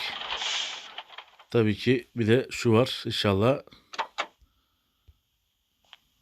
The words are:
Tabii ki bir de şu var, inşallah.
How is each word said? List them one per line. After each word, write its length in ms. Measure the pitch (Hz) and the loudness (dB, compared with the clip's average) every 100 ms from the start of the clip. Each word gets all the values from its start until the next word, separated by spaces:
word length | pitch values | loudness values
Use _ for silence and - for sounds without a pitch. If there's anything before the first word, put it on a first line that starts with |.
| - - - - - - - - - - - - - _ - | -8 -10 -10 -8 -6 -6 -8 -12 -16 -20 -20 -20 -20 _ -2
Tabii 260 | 120 107 101 | 2 2 2
ki 340 | 120 127 - 120 | 0 0 -2 -2
bir 100 | 107 | 2
de 200 | 123 - | 2 2
şu 220 | - 120 | -2 4
var, 300 | 110 131 - 120 | 4 4 -2 -6
inşallah. 520 | - 107 98 113 143 - - _ - - - - _ _ _ _ _ _ _ _ _ _ _ _ _ _ _ _ - _ _ | -2 2 4 2 0 -4 -20 _ -10 -8 -8 -10 _ _ _ _ _ _ _ _ _ _ _ _ _ _ _ _ -20 _ _